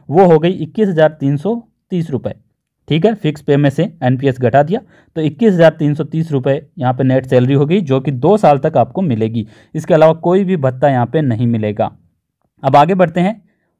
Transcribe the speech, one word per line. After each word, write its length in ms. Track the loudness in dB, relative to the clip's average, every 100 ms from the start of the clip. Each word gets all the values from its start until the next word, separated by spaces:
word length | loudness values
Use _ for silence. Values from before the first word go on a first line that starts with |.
| -2
वो 180 | 2 4
हो 120 | 4
गई 120 | 2
इक्कीस 380 | -4 -8 -2 -2
हज़ार 280 | 2 0 0
तीन 160 | -4 -2
सौ 240 | -4 -6 -10 _ _
तीस 180 | -8 -6
रुपये, 240 | -8 -8 -12 _ _ _ _ -4
ठीक 160 | 0
है। 80 | 0
फिक्स 280 | 0 -4 -6
पे 140 | -2 0
में 120 | 0
से 120 | 0 -4 -4
एनपीएस 360 | -2 0 -2 -2
घटा 240 | 0 0
दिया 180 | 0 -4 -8 _ _ -6
तो 40 |
इक्कीस 320 | -6 0 0
हज़ार 180 | 4 2
तीन 220 | 2 -2
सौ 100 | -2
तीस 260 | -4 -6 -4
रुपये 220 | -4 -2 -4 -6 -6
यहाँ 140 | -4
पे 100 | -2
नेट 220 | 0 0 0
सैलरी 280 | 0 2
हो 120 | 0 0
गई, 140 | 0
जो 200 | 0 -2
कि 100 | -2
दो 240 | -2 0 2
साल 220 | 4 2
तक 180 | 0 0
आपको 260 | -2 -2
मिलेगी। 440 | -4 -2 -4 -4 -8 _ _
इसके 200 | -10 0
अलावा 180 | 4 4
कोई 300 | 2 0 0
भी 120 | 0 -2
भत्ता 300 | -2 0 0
यहाँ 180 | 0 -2
पे 160 | -2
नहीं 240 | -2 -2 -2
मिलेगा। 440 | -2 -4 -4 -6 -8 _ _ _ _ _ _
अब 140 | 4 4
आगे 180 | 4 2
बढ़ते 240 | 0 0
हैं 220 | -2 -4 _ _ _